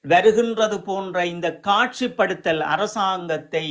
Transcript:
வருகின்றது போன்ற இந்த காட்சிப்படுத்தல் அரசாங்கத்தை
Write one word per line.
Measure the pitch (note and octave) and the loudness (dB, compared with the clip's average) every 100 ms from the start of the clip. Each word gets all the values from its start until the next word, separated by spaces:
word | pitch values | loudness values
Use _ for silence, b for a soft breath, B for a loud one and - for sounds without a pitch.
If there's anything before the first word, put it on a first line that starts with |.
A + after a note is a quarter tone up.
வருகின்றது | C#3 E3+ G#3+ A3 A#3 A3 G#3+ G3+ | 2 6 6 4 2 0 0 -2
போன்ற | G3+ G3 F#3+ F3+ F3 | -4 -6 -4 -4 -4
இந்த | F3 E3 E3 | -2 -6 -4
காட்சிப்படுத்தல் | G3+ G3+ B3 - B3 B3 F#3 F#3 F3 D#3+ | 0 2 0 -2 -4 0 -2 0 -2 -2
அரசாங்கத்தை | D3+ D#3+ G#3 A3+ F#3+ F#3 F3 D#3 - D#3+ D#3+ | 0 0 -2 -2 -2 -2 -4 -6 -4 -4 -4